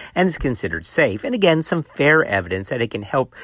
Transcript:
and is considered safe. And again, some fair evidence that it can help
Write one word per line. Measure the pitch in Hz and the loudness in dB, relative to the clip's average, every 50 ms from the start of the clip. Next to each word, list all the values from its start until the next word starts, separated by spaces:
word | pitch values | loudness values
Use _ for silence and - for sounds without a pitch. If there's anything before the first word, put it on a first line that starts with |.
| - - - | -16 -8 -2
and | 175 185 190 | 0 0 0
is | 160 - | 0 0
considered | - 139 120 - - 92 82 82 - | -2 -2 -2 -2 -4 -6 -6 -6 -8
safe. | - - - 151 120 95 107 - | -6 0 2 2 2 2 -2 -4
And | - 247 | -4 -2
again, | 226 196 175 160 160 156 | 2 4 4 4 4 2
some | - 180 165 151 | 0 -2 -2 -4
fair | - - - 139 147 156 160 - | -4 -2 0 4 4 4 4 4
evidence | - 101 98 90 85 92 95 98 - | 2 0 -2 -2 -2 -4 -4 -4 -4
that | 131 123 | -4 -4
it | 117 107 | -4 -4
can | - 104 | -4 -6
help | 101 98 - 135 127 - - - | -8 -4 -2 -2 -2 -4 -6 -18